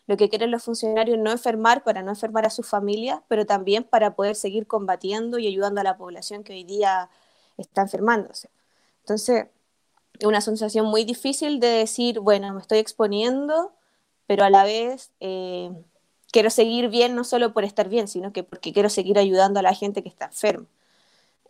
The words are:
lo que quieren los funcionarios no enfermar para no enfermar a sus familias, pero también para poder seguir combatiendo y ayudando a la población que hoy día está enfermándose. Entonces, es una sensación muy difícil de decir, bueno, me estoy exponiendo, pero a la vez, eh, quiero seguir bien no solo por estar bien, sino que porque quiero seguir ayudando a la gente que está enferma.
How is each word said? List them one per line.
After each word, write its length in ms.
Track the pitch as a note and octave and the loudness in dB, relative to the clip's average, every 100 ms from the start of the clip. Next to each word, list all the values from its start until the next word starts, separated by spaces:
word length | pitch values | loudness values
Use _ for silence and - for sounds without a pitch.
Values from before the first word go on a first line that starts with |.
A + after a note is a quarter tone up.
| - | -4
lo 100 | G3+ | 2
que 120 | G#3 | 2
quieren 220 | G#3 A#3 | 2 -2
los 140 | A#3 | -2
funcionarios 540 | - A#3 A3 A3 A3+ A3+ | -6 -6 -2 0 2 2
no 120 | G#3+ | 0
enfermar 540 | A#3+ B3 A3+ A3+ B3+ | 0 -2 2 4 4
para 180 | A#3+ G#3 | 2 -4
no 80 | F#3+ | -6
enfermar 340 | G#3 A3 A3 | -6 -4 -2
a 60 | A3 | -2
sus 160 | A3 A3+ | -4 -4
familias, 540 | G#3 G3+ G#3 A#3+ C#4+ - | -4 -2 -4 -4 -6 -2
pero 180 | G#3+ G#3 | -2 0
también 380 | G3+ F#3+ G#3 | 0 2 0
para 320 | B3 A3+ G#3+ G3+ | 2 2 2 2
poder 180 | G3+ | -2
seguir 320 | G#3 G3+ G3+ G#3+ | -2 -4 -6 -4
combatiendo 720 | A3 G3 F3+ F#3+ G#3 A#3 A#3+ | -4 -2 -4 -4 -4 -4 -4
y 80 | G#3+ | -2
ayudando 340 | F#3+ G3+ G3+ | -2 -2 -2
a 40 | |
la 120 | F#3+ F#3+ | -2 -4
población 460 | F3+ F3 - G#3 | -10 -16 -14 -14
que 100 | G#3 | -14
hoy 120 | F#3+ | -18
día 440 | F3 G3+ G3 F#3 F3+ _ _ _ _ - | -8 0 2 0 -4 _ _ _ _ -18
está 260 | - - | -6 -4
enfermándose. 680 | G3 F#3 G#3 A3+ F#3+ - - _ _ _ _ _ | -2 0 2 2 -2 -14 -20 _ _ _ _ _
Entonces, 460 | - G#3+ G#3+ A#3 - _ _ _ _ _ _ _ | -6 -4 0 0 0 _ _ _ _ _ _ _
es 80 | G#3 | 0
una 140 | G#3 | 2
sensación 460 | G#3 A3 G#3+ A3 A3 | 0 -4 -2 0 2
muy 180 | A3 | 2
difícil 560 | A3+ A#3+ C4+ C4+ D4+ C#4+ | 0 -4 -4 -2 -2 0
de 80 | A#3+ | 2
decir, 500 | A3+ A3 - A#3+ A3+ | 2 0 0 -2 0
bueno, 340 | G3+ G3+ G3 | 2 2 0
me 80 | G3 | -10
estoy 180 | - A3 | 0 0
exponiendo, 920 | A3 - G#3+ G3+ A#3 C4 C#4+ D#4 F4+ - _ _ _ _ - | 0 0 0 0 0 -2 0 -2 -2 -8 _ _ _ _ -2
pero 180 | G3+ | 4
a 60 | G3 | 6
la 140 | G3 | 6
vez, 480 | G3 A3 A#3 C4 - _ | 6 0 -4 -6 -12 _
eh, 500 | F#3+ F#3 F#3 F3+ F3+ F3+ - _ _ _ _ | -10 -8 -8 -8 -10 -12 -18 _ _ _ _
quiero 180 | A#3 G#3+ | 2 4
seguir 380 | A#3+ A3+ A#3 A#3+ | 4 2 2 0
bien 260 | A3+ A#3+ | 2 2
no 80 | A#3+ | 0
solo 300 | B3 B3 A#3 | -2 0 0
por 120 | A3 | 0
estar 240 | G3+ G3+ F#3+ | -2 -2 0
bien, 200 | A#3 G3+ | -2 -2
sino 240 | F3+ F#3+ | -6 -8
que 100 | F#3+ | -8
porque 300 | F3+ - - | -10 -12 -2
quiero 160 | D#3 G#3 | 2 2
seguir 300 | G#3 F#3 G3+ | 0 2 4
ayudando 420 | G3 F#3 G3 G3 | 4 4 4 4
a 20 | |
la 120 | F#3+ | 2
gente 280 | G3 G3+ G3+ | 2 -4 -6
que 60 | F#3 | -10
está 180 | - C3+ | -12 -14
enferma. 400 | - G#3+ F3 - _ _ _ _ _ _ _ _ | -2 -2 -2 -8 _ _ _ _ _ _ _ _